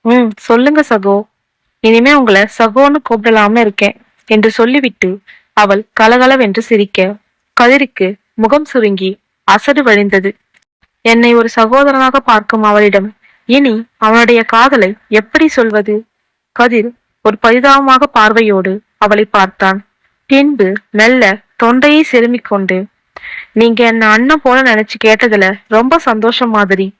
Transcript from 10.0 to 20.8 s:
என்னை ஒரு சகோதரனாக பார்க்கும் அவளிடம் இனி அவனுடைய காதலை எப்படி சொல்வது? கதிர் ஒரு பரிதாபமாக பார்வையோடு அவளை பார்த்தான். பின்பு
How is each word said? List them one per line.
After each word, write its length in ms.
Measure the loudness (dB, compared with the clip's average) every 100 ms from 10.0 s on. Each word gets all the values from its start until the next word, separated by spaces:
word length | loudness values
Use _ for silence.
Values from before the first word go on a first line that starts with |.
| 0 -2 -4 -10 _ _ _ _ _ _
என்னை 340 | -2 2 2
ஒரு 140 | 2 0 -2
சகோதரனாக 560 | 0 2 0 0 0 -2
பார்க்கும் 460 | 0 -2 0 -2
அவளிடம் 540 | 0 2 2 0 -4 -12 _ _
இனி 420 | -2 0 0 -2 -8 _
அவனுடைய 460 | 0 2 2 0
காதலை 540 | 0 0 2 2 -2 -4 _
எப்படி 400 | -4 -2 -2 0
சொல்வது? 580 | 0 -2 -2 -2 -6 -8 _ _ _ _
கதிர் 420 | -2 0 0 -4 -8 _ _
ஒரு 160 | -6 -2
பரிதாபமாக 680 | 0 2 2 2 2 2 2
பார்வையோடு 760 | 0 2 2 0 -2 -2 -6 _ _
அவளை 260 | -2 0
பார்த்தான். 640 | 0 0 -2 _ -4 -4 -10 _ _ _ _
பின்பு 460 | 0 0 0 -2 -4